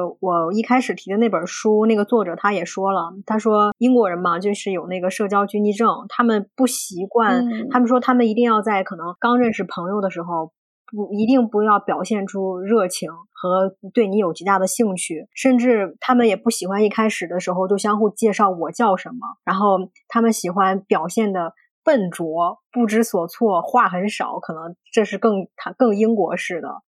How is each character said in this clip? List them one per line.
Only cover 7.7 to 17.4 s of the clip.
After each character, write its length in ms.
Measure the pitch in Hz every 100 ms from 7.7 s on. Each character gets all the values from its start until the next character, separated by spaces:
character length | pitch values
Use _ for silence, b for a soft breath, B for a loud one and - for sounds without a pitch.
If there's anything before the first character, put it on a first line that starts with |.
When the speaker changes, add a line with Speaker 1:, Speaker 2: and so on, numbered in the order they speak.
Speaker 1:
他 80 | 247
们 80 | 233
说 120 | 254
他 140 | 247
们 160 | 247 233
一 60 | 214
定 80 |
要 180 | 240 220
在 220 | 220 202
可 120 | 190 175
能 200 | 170 175
刚 200 | 240 247
认 120 | 240
识 120 | 214
朋 260 | 185 - 175
友 100 | 208
的 120 | 190
时 100 | 175
候， 320 | 175 170 160 _ _ _ _ 208
不， 160 | 202
一 140 | 208 220
定 240 | 262 226
不 140 | 208
要 160 | 214 202
表 240 | - 151
现 240 | 185 214 196
出 320 | 196 190 180
热 280 | 196 226 180
情 220 | - 160 165 -
和 420 | - 185 185 190 - 196 247
对 120 | 208
你 100 | 202
有 140 | 190
极 140 | - 262
大 140 | 196
的 80 | 185
兴 280 | - 226 180
趣， 320 | - 160 180
甚 240 | - 262 254
至 400 | 247 226 190 -
他 140 | -
们 140 | 247 233
也 80 | 190
不 160 | 226
喜 160 | - 180
欢 160 | 196
一 40 | 214
开 220 | 220 220
始 180 | - 170
的 120 |
时 120 | 175